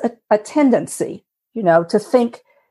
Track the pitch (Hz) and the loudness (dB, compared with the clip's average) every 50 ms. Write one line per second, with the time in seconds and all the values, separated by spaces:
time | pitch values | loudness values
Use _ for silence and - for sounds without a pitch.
0 | - 233 - _ _ - 214 208 214 - - 302 294 262 233 156 165 - - - | -6 -6 -8 _ _ -2 -2 -2 -2 -2 0 2 2 4 2 2 0 -4 -8 -8
1 | 156 131 - - _ _ _ _ _ _ - 226 208 175 165 170 170 165 - 208 | -8 -8 -8 -14 _ _ _ _ _ _ -10 -4 0 2 2 2 2 2 -2 -2
2 | 208 - - 247 240 240 - - _ _ _ _ _ _ | -2 0 0 0 0 0 -6 -10 _ _ _ _ _ _